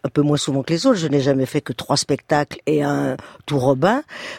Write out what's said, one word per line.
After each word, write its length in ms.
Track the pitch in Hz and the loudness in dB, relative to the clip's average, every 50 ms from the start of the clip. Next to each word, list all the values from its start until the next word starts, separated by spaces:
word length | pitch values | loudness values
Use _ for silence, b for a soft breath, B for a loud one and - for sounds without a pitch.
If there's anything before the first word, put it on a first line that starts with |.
| - | -4
un 60 | 135 | -4
peu 140 | - 147 147 | 0 2 2
moins 140 | 147 147 | 2 2
souvent 280 | 143 - - 135 139 131 | 0 0 -2 -2 -2 -2
que 80 | - 160 | -2 -2
les 140 | 165 170 | 0 2
autres. 120 | 269 254 190 | 2 2 2
Je 80 | 160 | 2
n'ai 140 | 151 139 143 | 0 2 2
jamais 260 | 131 139 139 131 131 | 2 2 2 2 0
fait 140 | 127 - 151 | 0 -2 -4
que 120 | - - 127 | -4 -4 -8
trois 240 | - - - 139 | -8 -4 -2 -2
spectacles 640 | 143 - - 147 127 - - 160 147 147 - - - - | 0 0 0 -2 -4 -2 0 0 0 0 -2 -6 -8 -4
et 160 | - 156 147 147 | -2 0 0 0
un 340 | 143 143 143 143 135 131 - B B B B - | 0 0 -2 -2 -2 -4 -6 B B B B -10
tour 160 | - 147 139 123 | -4 -2 0 2
Robin. 400 | 135 139 131 139 185 226 277 302 B B B B B B | 2 2 2 2 2 2 0 -2 B B B B B B